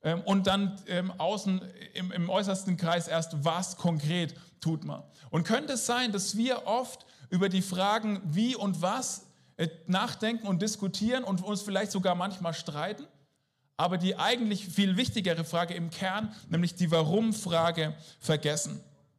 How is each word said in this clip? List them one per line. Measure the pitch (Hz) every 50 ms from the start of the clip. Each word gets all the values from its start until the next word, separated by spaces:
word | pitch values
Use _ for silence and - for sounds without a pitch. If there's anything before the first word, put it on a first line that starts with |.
| -
Ähm, | 156 165 175
und | - - 196 196 185
dann, | 190 190 196 202 190 - - -
ähm, | - 180 180 180 190 - -
außen | 156 175 208 208 202 196 185 185 - - - - - - -
im, | - 185 185 185
im | 180 170 175
äußersten | 185 196 208 196 190 190 196 190 180
Kreis | 156 - 165 170 175 165 165
erst, | 156 165 160 165 - 151 139
was | 170 160 175 185 - -
konkret | - - 175 170 151 143 147 170 180 170 151 - - - - - _
tut | - 160 160 147 -
man? | 143 143 - - - - - - -
Und | - 156 165
könnte | - 220 254 302 294 277
es | 240 -
sein, | - 240 240 254 240 202
dass | 202 185 - -
wir | 202 233 262 254 - - -
oft | 208 247 254 240 - - - - - - - -
über | 185 180 190 196
die | 185 190 180
Fragen, | - 180 180 185 202 208 226 220 214 208 185 196
wie | 170 147 180 226 247 254
und | 220 208 202 185 156 165
was, | 180 208 262 254 - - - - - _ _ _ _ _
äh, | - 170 165 - - - -
nachdenken | 180 190 214 247 - - - 220 233 226 226
und | 202 190 165 202
diskutieren | 214 214 - 202 196 - - 208 226 247 262 254
und | 208 196 175 180
uns | 196 208 196 202
vielleicht | 208 196 190 202 196
sogar | - 202 180 190 180
manchmal | 175 180 196 190 - 170 170 160
streiten, | - - - 147 147 156 190 208 208 294 - _ _ _ _ _ _ _ _ _ _ _ _ _ -
aber | 156 175 180 185
die | 175 185 180
eigentlich | - 160 202 247 240 240 214 208 190 -
viel | 185 156 - 202 190 185
wichtigere | 185 254 247 - 233 185 180 165 160 165
Frage | 160 - 170 175 170 175
im | 175 170 165
Kern, | 160 - 196 190 185 208 220 214 214 - - -
nämlich | 160 165 175 170 -
die | - 180 165
Warum-Frage, | 165 165 160 151 165 208 226 226 214 220 - 180 170 165 165 170 170 165 156 156 151 - - - - _
vergessen? | - - 156 147 - 147 151 151 - - 73 69 - - - _ _ _ _